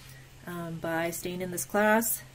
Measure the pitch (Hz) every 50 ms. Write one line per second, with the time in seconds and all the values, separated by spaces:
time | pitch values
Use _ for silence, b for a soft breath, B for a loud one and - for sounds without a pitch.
0 | B B B B B B B B - - 175 170 170 165 165 165 170 165 165 160
1 | 170 170 165 - - 180 180 180 185 180 175 175 - - - 208 214 214 214 226
2 | 233 - - - - - -